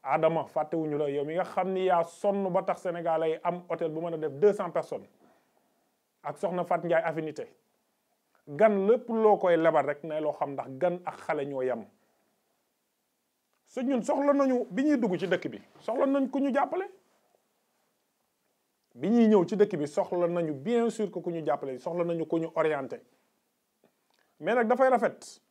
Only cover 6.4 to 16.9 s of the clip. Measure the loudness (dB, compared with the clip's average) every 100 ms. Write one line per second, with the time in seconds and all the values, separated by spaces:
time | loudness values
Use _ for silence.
6.4 | -4 -4 -2 -2 2 0 0 -6 -8 -10
7.4 | -14 _ _ _ _ _ _ _ _ _
8.4 | -16 2 2 4 2 0 0 2 4 4
9.4 | 4 4 4 2 0 -4 -6 -4 -4 -4
10.4 | -6 -6 -10 -2 -2 -2 -10 -12 -6 -4
11.4 | -4 -4 -2 -4 -8 _ _ _ _ _
12.4 | _ _ _ _ _ _ _ _ _ _
13.4 | _ _ _ -6 0 0 0 2 4 4
14.4 | 4 2 0 0 2 4 2 0 0 0
15.4 | -2 -10 -16 -14 -6 0 2 2 0 0
16.4 | 0 0 -2 -4 -6